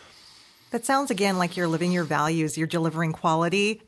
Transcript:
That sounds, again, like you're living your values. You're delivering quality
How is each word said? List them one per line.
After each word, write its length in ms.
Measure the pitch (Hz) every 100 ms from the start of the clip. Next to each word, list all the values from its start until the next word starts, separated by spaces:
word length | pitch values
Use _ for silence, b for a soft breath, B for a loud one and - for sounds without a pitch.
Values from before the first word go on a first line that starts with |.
| B B B B B - -
That 140 | 233 233
sounds, 240 | 269 277
again, 300 | 190 196 185
like 180 | 175 185
you're 100 | 170
living 240 | 160 175
your 120 | 180
values. 540 | 151 147 151 165 156 156
You're 100 | 160
delivering 440 | 170 165 156 160
quality 680 | 160 170 160 170 196 208 214